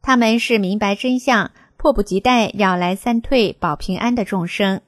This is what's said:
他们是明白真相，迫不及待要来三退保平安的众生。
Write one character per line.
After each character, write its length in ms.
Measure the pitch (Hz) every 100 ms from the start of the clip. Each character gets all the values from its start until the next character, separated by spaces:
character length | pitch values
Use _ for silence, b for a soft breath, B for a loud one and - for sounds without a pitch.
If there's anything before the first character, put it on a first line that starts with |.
他 140 | - 254
们 220 | 233 233
是 220 | - 226
明 180 | 190 208
白 160 | 208 202
真 220 | 254 254
相， 340 | 262 233 175 b b b
迫 140 | 311
不 120 | 247
及 160 | 202 185
待 320 | 247 247 214
要 220 | 196 196 180
来 200 | 175 190
三 240 | - 233
退 320 | 226 262 202
保 220 | - 175 147
平 220 | - 185
安 160 | 196
的 120 | 240 190
众 220 | 196 170
生。 340 | - 196 190